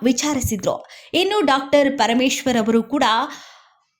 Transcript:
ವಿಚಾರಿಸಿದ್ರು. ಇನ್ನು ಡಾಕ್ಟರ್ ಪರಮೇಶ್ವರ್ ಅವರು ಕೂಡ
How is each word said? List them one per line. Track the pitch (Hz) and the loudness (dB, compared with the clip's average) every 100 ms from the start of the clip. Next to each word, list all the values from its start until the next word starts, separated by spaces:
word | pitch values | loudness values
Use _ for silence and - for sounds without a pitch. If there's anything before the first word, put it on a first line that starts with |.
ವಿಚಾರಿಸಿದ್ರು. | 233 254 294 285 240 214 185 - - - - | -2 0 -2 -2 -4 -4 -4 -4 -6 -20 -6
ಇನ್ನು | 311 381 427 | -2 0 0
ಡಾಕ್ಟರ್ | 285 269 277 285 277 277 | 2 0 2 2 2 2
ಪರಮೇಶ್ವರ್ | 214 233 262 262 - 240 | 0 2 0 -2 -2 0
ಅವರು | 214 226 | 2 0
ಕೂಡ | 226 285 247 220 285 - - - _ _ _ _ | 0 0 0 0 -2 -8 -20 -20 _ _ _ _